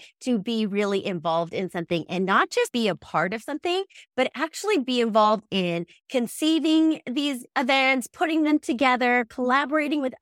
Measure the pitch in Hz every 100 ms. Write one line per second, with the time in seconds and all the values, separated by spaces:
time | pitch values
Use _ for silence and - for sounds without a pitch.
0 | - _ - 233 185 226 220 202 202 196
1 | - 180 160 165 170 170 185 185 170 175
2 | - 175 190 208 370 - 480 247 220 160
3 | - 165 175 220 - 302 359 359 392 -
4 | - - 247 240 311 - 403 403 247 247
5 | 233 214 214 214 - 190 180 170 170 -
6 | _ 262 240 - 311 320 302 320 320 302
7 | - 247 285 262 - - 262 269 262 262
8 | - - 339 320 302 302 - 240 269 247
9 | 247 247 226 - 247 262 285 311 294 302
10 | 262 254